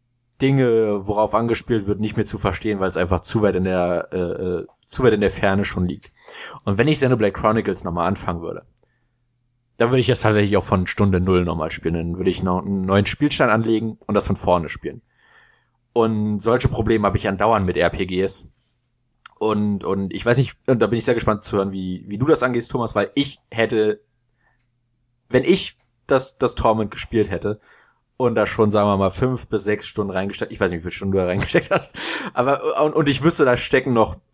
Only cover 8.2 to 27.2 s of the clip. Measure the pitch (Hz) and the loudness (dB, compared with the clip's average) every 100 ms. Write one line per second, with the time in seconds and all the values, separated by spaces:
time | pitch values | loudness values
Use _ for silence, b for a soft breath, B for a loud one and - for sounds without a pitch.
8.2 | - 85 85 85 - _ _ _ _ _ | -4 -6 -8 -12 -16 _ _ _ _ _
9.2 | _ _ _ _ _ - 117 131 113 117 | _ _ _ _ _ -2 2 2 2 2
10.2 | 110 104 101 101 - 95 90 - 101 92 | 2 2 4 2 2 0 0 0 2 2
11.2 | 92 92 87 82 80 - 82 85 85 87 | 2 2 2 -2 -4 -4 -4 -4 -4 -2
12.2 | 92 90 92 90 98 98 92 98 104 - | -2 0 -2 -2 -2 -4 2 2 2 2
13.2 | 147 - 123 110 113 110 113 107 - 104 | 0 2 2 2 2 0 -2 -8 -2 0
14.2 | - - - 90 78 - 78 - _ b | 0 -2 2 0 0 -8 -10 -12 _ b
15.2 | b b b b b b _ 120 113 107 | b b b b b b _ 0 2 2
16.2 | 107 104 107 120 120 - 110 113 101 92 | -2 0 2 2 0 -2 0 2 2 2
17.2 | 107 95 104 110 92 82 85 82 92 92 | -2 0 2 2 0 0 0 0 -4 -2
18.2 | 95 - - _ _ _ _ _ _ _ | -2 -4 -12 _ _ _ _ _ _ _
19.2 | - - 107 104 104 98 - 98 95 - | -18 -6 -2 0 0 -2 -2 -4 -4 -4
20.2 | 110 127 123 - - 120 107 117 120 117 | 0 2 0 -4 0 2 2 0 0 0
21.2 | - 104 - 101 98 95 92 92 95 104 | 0 -2 -2 -2 -2 -4 -6 -8 -8 -4
22.2 | 139 151 127 120 117 131 113 104 101 - | 2 2 2 -2 -4 -4 -2 -2 -2 -2
23.2 | 139 - _ 110 113 113 107 104 _ _ | -4 -6 _ -2 0 2 0 -2 _ _
24.2 | _ _ _ _ _ _ _ _ _ _ | _ _ _ _ _ _ _ _ _ _
25.2 | _ 123 135 190 - - _ _ - 131 | _ 0 4 2 0 -10 _ _ 0 0
26.2 | - - 123 - 120 110 104 - - 113 | 0 -2 -2 0 0 2 -2 -6 -4 -2